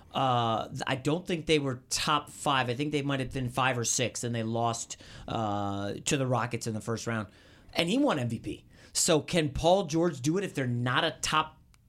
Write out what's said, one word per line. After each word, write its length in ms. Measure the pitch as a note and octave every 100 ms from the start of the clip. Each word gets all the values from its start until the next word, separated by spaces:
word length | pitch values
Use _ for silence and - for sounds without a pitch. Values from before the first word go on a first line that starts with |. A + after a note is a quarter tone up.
| -
Uh, 540 | C3 C3 A#2+ A#2 A2 -
th-, 140 | B2 -
I 80 |
don't 320 | C3 C#3+ E3+ F3+
think 200 | E3+ D3+
they 120 | D#3
were 220 | C#3 B2+ -
top 400 | - - D3 -
five. 380 | - D3+ C3 B2
I 40 |
think 180 | A#2+ D3
they 100 | D3
might 160 | C#3 C3+
have 140 | B2
been 160 | C3 B2+
five 280 | C3 C3 A#2+
or 80 |
six, 400 | A2+ - A2+ -
and 100 | A#2+
they 80 | A#2
lost, 540 | A2 A2+ A#2 A2+ - - - - -
uh, 680 | A2 G#2+ G2+ G2+ G2 G2+ -
to 120 | - D3
the 100 | B2+
Rockets 400 | A#2+ A2+ A#2 A#2
in 80 |
the 60 | G#2+
first 260 | A#2 A2+ A#2
round. 200 | A2+ G2+ - - - -
And 140 | - E3+
he 100 | B3+
won 200 | C#4+ D#3
M 100 | A#2+
V 100 | -
P. 260 | - - - - -
So 280 | - - D#3+
can 280 | G#3 F3+ D3+
Paul 380 | - E3 F#3+ E3
George 340 | D#3+ F3 C3
do 160 | C3+ F#3
it 60 |
if 100 | F#3
they're 120 | D3 B2
not 360 | A#2+ B2 C#3
a 120 | E3 -
top 340 | - D#3 - - - -